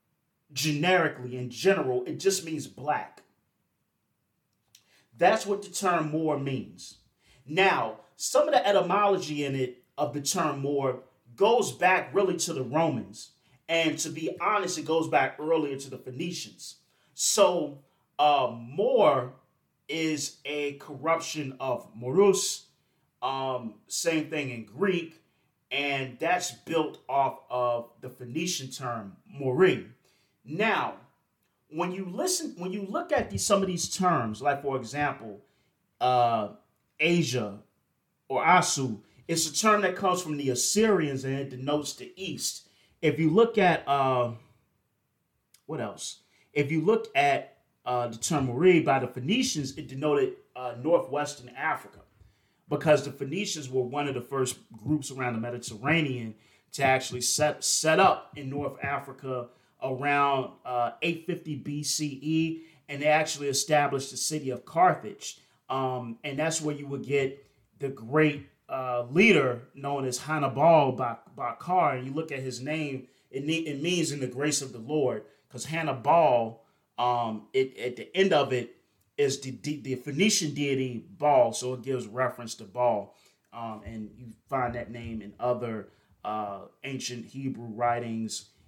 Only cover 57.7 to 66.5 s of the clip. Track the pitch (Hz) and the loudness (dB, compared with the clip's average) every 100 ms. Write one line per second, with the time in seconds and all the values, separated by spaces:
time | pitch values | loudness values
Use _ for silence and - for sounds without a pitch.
57.7 | - 156 165 190 - - 147 135 143 139 | 0 4 6 6 4 -6 -12 -8 -6 -6
58.7 | - 139 139 135 131 131 127 120 _ _ | -6 -4 -4 -6 -12 -8 -6 -8 _ _
59.7 | - 135 127 143 143 143 135 - - 123 | -8 -6 -2 0 2 4 2 -2 -8 -4
60.7 | 123 117 - 170 160 - 170 160 131 - | -2 -2 -2 -4 -4 -6 -6 -6 -8 -6
61.7 | 147 143 - 151 131 151 160 160 160 - | -6 -4 -4 -4 -6 -2 0 0 -4 -12
62.7 | _ - 139 151 156 151 143 143 131 - | _ -12 -2 4 4 2 -2 -2 -2 2
63.7 | 147 143 135 135 131 - 151 131 120 - | 2 2 -2 -4 -6 -4 -4 -4 -8 -2
64.7 | 165 180 - 107 - - - _ _ - | 4 4 4 -6 -12 -14 -16 _ _ -6
65.7 | 135 131 117 120 113 143 135 156 | -2 -2 -4 -6 -10 -8 -4 -2